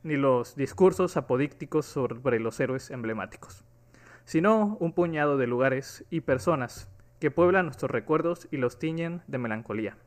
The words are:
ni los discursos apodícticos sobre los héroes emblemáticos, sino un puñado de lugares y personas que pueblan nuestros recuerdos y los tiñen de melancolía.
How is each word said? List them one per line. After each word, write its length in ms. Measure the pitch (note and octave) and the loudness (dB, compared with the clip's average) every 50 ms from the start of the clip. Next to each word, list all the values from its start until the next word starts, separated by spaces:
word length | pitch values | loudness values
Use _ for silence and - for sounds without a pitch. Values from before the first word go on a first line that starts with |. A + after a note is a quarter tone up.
| - | -4
ni 120 | D#3+ D3+ | -2 0
los 400 | C#3 C#3 C3+ B2+ B2 A#2 - - | 2 4 4 4 2 0 -4 -4
discursos 600 | C#3 C#3 - - - F#3 F#3+ F3+ - F#3 E3 - | -4 -4 -4 2 4 4 4 6 4 0 0 0
apodícticos 680 | D3+ C3+ - E3+ E3+ F#3 - - - - - - D#3 C#3+ | -4 0 0 0 0 0 -2 -4 -12 -10 -2 -2 -2 -2
sobre 540 | - - D3 B2+ A#2+ A#2+ A#2 C3 C3+ A#2+ A2 | -2 -4 -4 -2 -2 -4 -2 0 0 0 2
los 200 | A2+ A2+ - - | 0 -2 -2 -2
héroes 320 | C3+ B2 C3 C3 - - | -2 -2 -2 -6 -6 -10
emblemáticos, 720 | C3+ B2 A2+ A2+ A2+ G#2+ F#2 - - - - - - - - _ _ _ _ _ - - - - - - _ | -10 -6 -6 -4 -4 -4 -6 -8 -10 -18 -20 -20 -20 -20 -20 _ _ _ _ _ -20 -20 -20 -20 -20 -20 _
sino 520 | - - D#3+ F3 G#3 A3 A3 G#3 G3+ G#3 - | -2 0 2 4 4 4 4 4 0 0 -2
un 140 | E3+ E3 E3 | -4 -2 2
puñado 440 | F3+ F3 E3+ D#3+ D3+ D3 D3 C#3+ | 0 0 2 2 2 2 2 4
de 100 | C3+ B2+ | 2 2
lugares 580 | A#2+ B2 A#2+ C3 C3+ B2+ C3 - - - - - - | 0 2 2 2 2 2 0 -6 -10 -18 -18 -12 -6
y 100 | - E3 | -6 -4
personas 680 | - - C3+ A#2+ - F3 E3 C#3 B2 A#2+ - - - - - - - - _ - | 0 0 0 2 2 0 0 0 -2 -8 -10 -16 -18 -18 -20 -20 -20 -20 _ -2
que 120 | D#3+ D3 | -2 0
pueblan 340 | C#3 E3+ F3 F3+ F#3+ F#3+ F3+ | 4 4 4 6 6 4 2
nuestros 260 | D#3 C3 - - C3 | 0 -4 -4 -4 -2
recuerdos 560 | - A#2 G#2 - D#3 D3 - - - - - - | -2 -4 0 2 0 2 2 0 -2 -4 -8 -8
y 60 | - | -2
los 200 | C#3+ B2 A#2+ - - | -2 -2 -2 -2 -2
tiñen 420 | - D#3+ D#3+ E3 E3+ E3 E3+ E3+ - | -4 -4 -2 -4 -4 -6 -6 -10 -10
de 100 | - C#3 B2+ | -8 -6 -4
melancolía. 580 | B2 A2+ G#2+ A2 A2 - G#2+ A2 A2 G2 - - _ | -4 -4 -4 -6 -6 -6 -4 -4 -4 -6 -8 -12 _